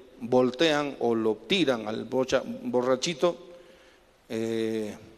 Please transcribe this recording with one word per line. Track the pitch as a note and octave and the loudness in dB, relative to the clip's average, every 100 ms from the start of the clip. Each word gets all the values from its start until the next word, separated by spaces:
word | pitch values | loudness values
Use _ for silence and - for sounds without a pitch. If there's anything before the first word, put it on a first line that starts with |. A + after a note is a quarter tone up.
| - - | -20 -14
voltean | A#2 B2+ B2+ - E3 D3 C#3+ B2+ | 2 4 4 4 2 2 -2 -2
o | A#2 A2+ | 0 2
lo | A2 G#2+ | 0 -2
tiran | - F#3+ C3+ A#2 G#2+ | 0 2 2 0 -4
al | A2+ A#2 | -6 -4
bocha-, | B2+ B2+ C3 A#2 | -2 0 0 -2
borrachito, | A#2 B2 B2 B2+ B2+ E3+ E3+ F3 - - - - - - _ _ _ - | -8 -2 0 2 0 0 0 0 0 -12 -20 -20 -20 -20 _ _ _ -8
eh, | A2+ A2+ A2+ A2 A2 G#2 - - | -4 -2 -2 -2 -2 -6 -10 -18